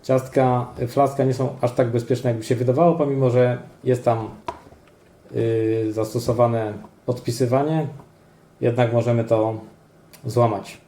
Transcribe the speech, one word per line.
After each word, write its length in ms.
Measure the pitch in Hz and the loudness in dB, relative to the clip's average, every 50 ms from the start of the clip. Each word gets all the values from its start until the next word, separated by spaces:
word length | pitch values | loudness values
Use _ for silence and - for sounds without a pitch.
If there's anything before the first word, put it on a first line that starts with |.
| _ | _
Ciastka, 640 | - 131 131 123 - - 139 131 127 123 123 120 - - - 127 | 0 0 0 0 0 0 2 2 4 2 0 -2 -4 -6 -6 -6
flaska 360 | 120 - 147 139 139 139 - 127 | -2 2 2 2 2 2 0 0
nie 100 | 131 127 | 0 0
są 220 | 127 135 123 - - | 0 -2 -4 -2 -2
aż 100 | - 123 | -4 -2
tak 200 | - - 131 117 | 0 0 0 0
bezpieczne, 380 | 113 117 117 - 131 120 - 127 | 0 -2 0 0 -2 0 0 -2
jakby 160 | 117 113 110 | -2 -2 -2
się 100 | - 131 | -2 -2
wydawało, 400 | 117 127 123 127 143 170 175 165 | 0 2 0 4 4 4 4 4
pomimo 340 | 165 151 139 139 135 131 123 | 2 0 0 0 2 2 2
że 280 | 120 127 123 123 123 120 - - - - - | 4 4 4 2 0 -4 -8 -16 -20 -6 -2
jest 220 | 127 123 123 - | 0 0 2 2
tam, 240 | 120 117 110 107 101 - - - - - - - - - - - - _ _ _ _ _ _ _ - 131 | 0 0 0 -4 -8 -12 -12 -12 -12 -12 -12 -20 -20 -20 -20 -20 -20 _ _ _ _ _ _ _ -8 -4
y, 520 | - 117 113 113 113 110 110 110 113 110 110 | -2 -2 0 0 0 0 0 0 0 -2 -2
zastosowane 840 | 107 110 110 107 - 117 - - 117 117 120 117 117 113 110 107 104 - - - _ _ _ | -2 -4 -4 -2 -4 -4 -2 -2 2 2 2 2 2 -2 -4 -4 -8 -10 -14 -18 _ _ _
podpisywanie, 800 | - 127 - - - 117 - 135 117 127 135 143 156 160 160 151 131 - - - - _ _ _ _ _ _ _ _ _ _ | -6 -6 -6 -4 -8 -2 -2 0 2 2 0 2 0 0 -2 -2 -4 -8 -14 -20 -20 _ _ _ _ _ _ _ _ _ _
jednak 320 | 127 123 113 120 123 113 117 | -2 0 2 2 2 2 2
możemy 300 | 120 117 120 120 117 113 | 0 2 2 0 0 2
to 360 | - 117 110 110 110 110 107 - - - _ _ _ _ _ _ _ - - - | 2 2 2 2 0 -2 -6 -12 -16 -20 _ _ _ _ _ _ _ -20 -12 -10
złamać 560 | 120 104 120 117 113 107 95 92 - - - _ | -4 0 2 2 2 0 -4 -8 -12 -20 -20 _